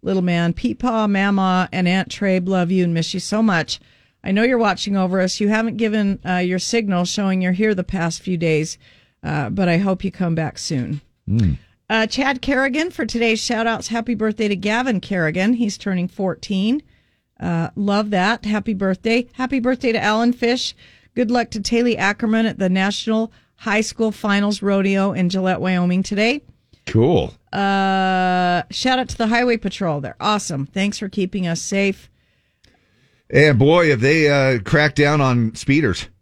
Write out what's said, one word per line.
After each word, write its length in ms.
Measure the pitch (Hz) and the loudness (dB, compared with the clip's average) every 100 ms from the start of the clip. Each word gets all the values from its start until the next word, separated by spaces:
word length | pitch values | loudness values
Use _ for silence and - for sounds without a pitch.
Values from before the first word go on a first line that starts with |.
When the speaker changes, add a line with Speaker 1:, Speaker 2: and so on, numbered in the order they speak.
Speaker 1:
Little 200 | - 190 | -2 0
man, 300 | 180 175 170 | 2 2 0
Peepaw, 560 | 170 247 214 247 226 214 | -2 -4 -2 -2 0 0
Mama, 600 | 196 196 196 190 185 180 | 2 2 2 2 2 0
and 140 | - 180 | 0 0
Aunt 220 | 185 - | 0 -2
Trabe 400 | - 202 185 180 | -4 0 0 0
love 240 | 190 175 | 0 2
you 100 | 185 | 2
and 100 | 175 | 2
miss 220 | 165 165 | 0 -2
you 60 | 185 | -6
so 200 | - 214 | -4 0
much. 380 | 226 175 156 - _ _ _ _ | 2 2 -2 -8 _ _ _ _
I 80 | - | -2
know 100 | 196 | 0
you're 160 | 233 254 | 2 2
watching 380 | 226 185 - 196 | 0 0 -2 0
over 240 | 185 190 | 0 0
us. 180 | 185 - | 0 0
You 100 | 208 | 0
haven't 280 | 220 226 214 | 2 0 -2
given, 420 | 226 214 202 196 - | -2 0 0 -2 -2
uh, 100 | 180 | -2
your 200 | 180 180 | 0 -2
signal 460 | - 233 208 180 | -2 -2 0 0
showing 360 | 175 - 196 190 | 0 0 0 0
you're 120 | 185 | 0
here 240 | 180 220 196 | 0 0 0
the 80 | |
past 380 | 180 196 170 165 | -2 -2 -2 -4
few 140 | - 180 | -6 -2
days, 400 | 165 156 156 - _ _ _ _ | 0 0 0 -8 _ _ _ _
uh, 280 | 151 151 123 | -6 -4 -4
but 180 | 190 185 | 0 2
I 100 | 170 | 2
hope 240 | 196 185 | 2 -2
you 80 | 196 | -4
come 240 | - 180 | -4 -2
back 240 | 165 160 - | -2 -4 -6
soon. 420 | - 143 123 147 _ _ - | -6 -4 -4 -6 _ _ -2
Speaker 2:
Mm. 280 | 107 98 67 - _ _ | 0 2 0 -8 _ _
Speaker 1:
Uh, 200 | 220 220 | 0 0
Chad 340 | - 269 262 | 0 -2 -2
Kerrigan 480 | - 277 269 262 339 | 0 0 0 0 -4
for 160 | - 233 | -4 -6
today's 320 | 240 233 220 | 0 0 0
shout-outs. 460 | - 226 226 226 - | -2 -2 -2 -2 -4
Happy 300 | 233 233 226 | -6 -4 -2
birthday 320 | 220 214 214 | -2 -2 -2
to 80 | 202 | -2
Gavin 440 | 208 220 254 202 | -2 -2 0 -2
Kerrigan. 540 | - 196 156 165 196 | -2 -2 -2 0 0
He's 240 | 240 226 - | 0 -2 -4
turning 300 | - 185 175 | -4 -2 -4
fourteen. 760 | - 190 165 - 190 208 277 - _ _ _ _ _ | -4 -6 -6 -4 -2 0 -2 -4 _ _ _ _ _
Uh, 320 | - 170 165 - | -4 -2 -4 -4
love 340 | 202 202 208 | -2 0 0
that. 340 | 202 185 240 214 | 0 0 -2 -2
Happy 280 | 208 202 | -4 -2
birthday. 540 | 196 196 185 226 233 247 | -2 -2 -2 0 0 -2
Happy 260 | - 254 269 | -6 -2 -2
birthday 320 | 240 254 254 | 0 0 0
to 100 | 226 | 0
Alan 300 | - 214 233 | 0 2 2
Fish. 420 | 240 233 247 - - - _ _ | 2 0 0 -4 -10 -20 _ _
Good 160 | - 240 | -2 0
luck 200 | 247 233 | 0 -2
to 100 | 220 | -4
Taylor 340 | 196 233 240 233 | -2 2 2 2
Ackerman 480 | 196 208 226 220 226 | -2 -2 0 2 0
at 120 | - | 0
the 100 | 185 | 0
National 640 | 185 190 208 - 220 226 _ _ _ | 2 0 -2 -2 -2 -2 _ _ _
High 260 | - 208 | -2 -2
School 300 | 220 - 220 | -2 -2 -2
Finals 500 | 208 214 202 202 208 | -2 0 2 2 -2
Rodeo 500 | 196 196 196 196 196 | 0 0 2 2 0
in 160 | 190 175 | 0 0
Gillette, 320 | 190 185 185 | 0 0 0
Wyoming 420 | 185 180 180 180 | 0 0 2 0
today. 400 | 190 202 220 294 _ - _ _ - | -2 0 0 0 _ -20 _ _ -2
Speaker 2:
Cool. 480 | 110 123 151 82 - _ | 2 4 4 0 -6 _
Speaker 1:
Uh, 1120 | - 196 196 196 190 190 185 185 180 180 175 - | -2 0 2 2 2 2 2 2 2 2 0 -2
shout 280 | - 262 254 | -4 0 0
out 100 | 247 | -2
to 80 | - | -2
the 80 | 226 | 0
Highway 280 | 233 247 226 | 2 2 0
Patrol. 440 | 202 - 190 147 | -2 -4 -4 -4
They're 160 | 135 - | -6 -6
awesome. 460 | 202 214 - - 139 | -2 -2 -4 -6 -6
Thanks 320 | - 202 202 | -2 -4 -4
for 100 | 202 | -8
keeping 380 | 196 185 202 180 | -4 -4 -2 -4
us 140 | 165 | -4
safe. 480 | - 196 196 196 - _ _ _ _ _ _ _ _ _ _ _ _ | -4 -2 0 -2 -10 _ _ _ _ _ _ _ _ _ _ _ _
Speaker 2:
And 280 | - 151 131 | 4 4 6
boy, 320 | 139 170 165 | 6 6 4
have 100 | 131 | 4
they, 280 | 127 160 151 | 4 4 4
uh, 320 | 143 135 127 | 4 2 0
cracked 360 | 98 147 151 139 | 2 2 2 4
down 240 | 147 147 | 2 4
on 340 | 135 123 113 | 4 2 0
speeders. 540 | 113 - 139 143 90 - _ | -2 0 2 2 -2 -6 _